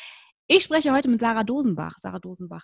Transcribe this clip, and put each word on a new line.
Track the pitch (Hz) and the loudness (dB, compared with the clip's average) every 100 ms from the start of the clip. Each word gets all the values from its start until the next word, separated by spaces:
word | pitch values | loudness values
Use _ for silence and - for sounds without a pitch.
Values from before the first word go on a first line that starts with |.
| - - - _ - | -20 -20 -20 _ 4
Ich | 370 | 4
spreche | - 311 302 | 6 2 2
heute | 269 277 | 2 2
mit | 226 | 2
Sarah | 233 226 | 0 0
Dosenbach. | 214 269 254 156 165 - | -2 -2 -2 -2 -6 -10
Sarah | 190 180 | -12 -12
Dosenbach | 180 180 175 170 | -12 -14 -14 -16